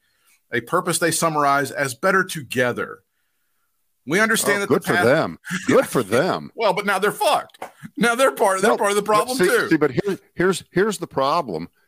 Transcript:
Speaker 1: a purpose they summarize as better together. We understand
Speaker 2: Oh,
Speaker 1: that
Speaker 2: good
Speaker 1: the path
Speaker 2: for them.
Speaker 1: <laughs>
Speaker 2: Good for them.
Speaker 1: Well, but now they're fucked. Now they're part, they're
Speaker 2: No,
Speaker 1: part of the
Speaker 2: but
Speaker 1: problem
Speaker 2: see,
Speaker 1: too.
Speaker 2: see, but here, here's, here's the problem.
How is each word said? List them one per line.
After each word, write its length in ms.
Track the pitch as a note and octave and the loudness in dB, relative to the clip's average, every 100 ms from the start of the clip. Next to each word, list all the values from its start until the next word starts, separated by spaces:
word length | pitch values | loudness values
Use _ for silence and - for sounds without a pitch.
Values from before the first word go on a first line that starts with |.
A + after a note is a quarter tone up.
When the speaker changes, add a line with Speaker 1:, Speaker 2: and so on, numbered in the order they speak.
| _ _ _ _ - | _ _ _ _ -8
Speaker 1:
a 120 | A#2+ | -6
purpose 360 | B2 E3+ F3 D#3+ | -2 -4 -2 -2
they 120 | E3 | -2
summarize 600 | - E3+ D3+ C#3+ C#3 C#3 | 0 0 2 2 2 -2
as 240 | - C#3 | -4 -6
better 300 | A#2+ F#3+ F#3+ | -2 0 0
together. 760 | F#3 D#3+ B2+ B2 B2 G2+ F#2 - _ _ _ _ _ _ _ _ _ _ - | 0 -6 -6 -2 -2 -2 -8 -12 _ _ _ _ _ _ _ _ _ _ -4
We 140 | F3+ | 0
understand 360 | A3 A3 A3 G3+ | 2 0 0 0
Speaker 2:
Oh, 40 | |
Speaker 1:
that 80 | G3+ | 0
Speaker 2:
good 140 | E3 | -2
Speaker 1:
the 20 | - | 0
path 140 | A#2 | 0
Speaker 2:
for 60 | A#2 | 2
them. 320 | D#3 A2 D#2+ - | 2 0 -6 -10
Speaker 1:
<laughs> 140 | F#3 - | -6 0
Speaker 2:
Good 200 | B3 - | 2 2
for 160 | C#3+ | -2
them. 480 | G2 A#2 F3 F2+ D2 | 0 0 0 -2 -6
Speaker 1:
Well, 180 | - G#3+ | -4 -2
but 140 | F3+ G3+ | 0 -2
now 120 | G3 | 0
they're 120 | G#3 | 0
fucked. 460 | - F4 C4+ - - - _ - - | 0 0 0 -2 -14 -20 _ -12 -2
Now 180 | A#3 | 0
they're 180 | A#3 C#4 | 4 2
part, 300 | - G#3 F#3+ | 2 0 2
they're 80 | A3 | 2
Speaker 2:
No, 60 | A#3+ | 2
Speaker 1:
part 120 | G#3 | 2
of 60 | G3+ | 0
the 60 | |
Speaker 2:
but 100 | G#3 | 2
Speaker 1:
problem 220 | G#3+ A3+ - | 2 2 0
Speaker 2:
see, 100 | F3+ | 2
Speaker 1:
too. 220 | A#4+ D3+ | 2 2
Speaker 2:
see, 80 | D#3 | 2
but 140 | D3 | 2
here, 280 | C3 - - _ | 0 -4 -4 _
here's, 300 | - F3+ F3 - | -2 0 -2 -4
here's 260 | F3 G#3+ F3+ | -2 0 -2
the 100 | E3 | -6
problem. 600 | - C3+ E3 C3+ D#2+ E2+ _ | -2 0 0 -2 -6 -8 _